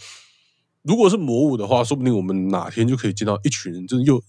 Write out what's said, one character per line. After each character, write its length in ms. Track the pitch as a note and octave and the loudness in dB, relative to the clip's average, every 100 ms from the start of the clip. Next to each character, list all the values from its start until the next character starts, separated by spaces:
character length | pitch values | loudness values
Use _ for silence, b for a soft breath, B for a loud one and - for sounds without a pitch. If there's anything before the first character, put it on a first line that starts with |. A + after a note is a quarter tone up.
| B B B B B B _ _ | B B B B B B _ _
如 120 | C#3+ A3+ | -2 4
果 140 | G3 | 4
是 80 | G#3 | 4
魔 240 | C#3+ A#2 | 0 2
物 160 | D3 A#2+ | 2 0
的 100 | G2+ | 0
话， 160 | B2 | 0
说 120 | A#2 C#3+ | 0 0
不 80 | |
定 120 | B2+ G#2+ | 0 0
我 60 | |
们 260 | F#2 F#2+ F#2+ | 0 -2 0
哪 220 | E3+ E3 | -2 -4
天 180 | A#2 A2+ | -2 0
就 80 | C3 | 0
可 120 | G#2+ | -2
以 60 | |
见 140 | G2+ G#2+ | -4 -2
到 120 | G2+ | -2
一 60 | C#3+ | -2
群 220 | - - | -4 -8
人， 140 | F#2 F#2 | -12 -4
就 120 | B2+ | 0
是 60 | |
又， 200 | C#3 B2 | 2 2